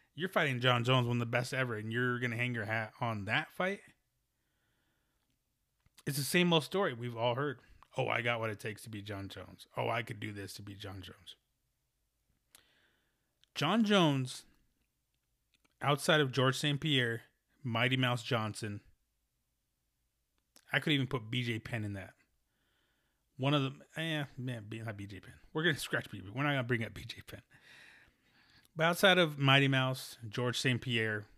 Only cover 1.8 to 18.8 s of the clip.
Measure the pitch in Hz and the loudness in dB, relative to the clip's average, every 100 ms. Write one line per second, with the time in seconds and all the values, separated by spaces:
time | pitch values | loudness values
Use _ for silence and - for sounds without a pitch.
1.8 | 110 117 123 123 123 113 123 120 104 113 | -4 0 0 0 -2 -2 -2 -2 -2 -2
2.8 | 107 - 120 107 98 131 156 - 185 202 | -4 -4 -4 -4 -2 -2 -2 -4 -4 -4
3.8 | - _ _ _ _ _ _ _ _ _ | -12 _ _ _ _ _ _ _ _ _
4.8 | _ _ _ _ _ _ _ _ _ _ | _ _ _ _ _ _ _ _ _ _
5.8 | _ - - 139 131 175 175 165 135 190 | _ -10 -6 -4 0 2 4 4 2 -2
6.8 | 190 120 120 113 120 120 143 120 - - | -2 -2 -8 -2 0 0 -2 -6 -14 -20
7.8 | - - 117 117 117 120 113 104 113 104 | -10 -4 0 0 0 0 -2 -4 -8 -10
8.8 | 117 107 101 98 98 98 92 90 - - | -10 -10 -8 -8 -10 -12 -16 -20 -10 -4
9.8 | 117 117 113 110 107 104 95 - 101 98 | -2 -2 -4 -8 -8 -8 -10 -12 -14 -12
10.8 | 98 98 90 - - - _ _ _ _ | -12 -12 -14 -18 -20 -20 _ _ _ _
11.8 | _ _ _ _ _ _ _ - _ _ | _ _ _ _ _ _ _ -20 _ _
12.8 | _ _ _ _ _ _ _ - 147 220 | _ _ _ _ _ _ _ -4 0 2
13.8 | 208 202 160 135 127 - - _ _ _ | 4 6 6 4 -2 -8 -16 _ _ _
14.8 | _ _ _ _ _ _ _ _ _ _ | _ _ _ _ _ _ _ _ _ _
15.8 | 131 143 - 156 139 123 131 131 151 139 | 0 2 4 4 4 2 2 2 -2 -2
16.8 | 160 135 120 117 - _ _ _ 127 113 | 2 2 2 -2 -8 _ _ _ -4 0
17.8 | 127 131 127 120 - 120 110 - 107 101 | 2 2 2 0 0 -2 -2 -6 -8 -10